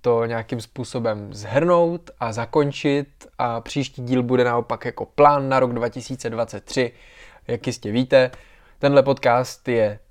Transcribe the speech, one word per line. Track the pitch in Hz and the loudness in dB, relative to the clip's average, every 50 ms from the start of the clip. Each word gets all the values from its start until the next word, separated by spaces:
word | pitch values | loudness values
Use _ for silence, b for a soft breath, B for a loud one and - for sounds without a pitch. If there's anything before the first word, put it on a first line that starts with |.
to | - 123 120 117 117 | 0 2 2 2 2
nějakým | 117 117 113 110 - 127 120 | -2 -4 -6 -6 -6 -8 -8
způsobem | - - - - 123 - - 127 113 113 107 104 104 101 98 | -10 -12 -12 -12 -10 -8 -6 -4 -4 -4 -4 -4 -8 -14 -14
zhrnout | 104 104 101 110 139 165 175 175 170 170 170 175 170 - - - - | -14 -8 -2 0 0 2 4 4 4 4 2 0 -6 -10 -14 -10 -8
a | 123 117 | -6 -6
zakončit | 110 117 117 113 - 156 147 143 139 - - 147 139 143 143 - _ _ - - _ - | -4 -6 -6 -2 0 2 2 0 -2 -2 0 0 2 0 -2 -4 _ _ -20 -16 _ -4
a | 123 120 117 113 | -4 -4 -4 -6
příští | 113 - - 147 131 - - - | -8 -6 -4 -4 -4 -4 -6 -10
díl | 123 120 127 127 | -4 -2 0 0
bude | 120 120 127 123 123 | 0 2 2 2 2
naopak | 120 120 120 113 - 117 110 - | 2 0 -2 -2 -4 -6 -8 -8
jako | 123 - - 110 | -10 -8 -10 -12
plán | - - - 147 143 147 143 135 135 | -4 2 6 6 6 6 4 0 0
na | 135 131 | 2 2
rok | 131 123 | 2 0
dva | 120 117 117 117 | -2 -4 -4 -6
tisíce | - 131 117 - 135 127 - 117 | -6 -8 -12 -10 -10 -8 -8 -8
dvacet | 110 113 117 - - 101 - | -4 -4 -6 -6 -6 -16 -12
tři. | - - 139 127 117 B B B B B B B B B B B - | -6 -2 -2 -2 -2 B B B B B B B B B B B -8
Jak | 117 117 - | -8 -6 -4
jistě | 131 117 - - 104 | -6 -8 -6 -6 -4
víte, | 104 123 131 131 139 135 127 123 B B B B B B B B B B | -2 -2 0 4 4 4 4 4 B B B B B B B B B B
tenhle | - 143 139 139 | 0 4 4 6
podcast | 131 139 135 - - 127 117 123 127 - - - - - | 4 4 2 2 2 2 2 2 0 -2 -8 -10 -4 -2
je | 120 113 110 104 104 - - _ | 0 2 2 0 -2 -6 -16 _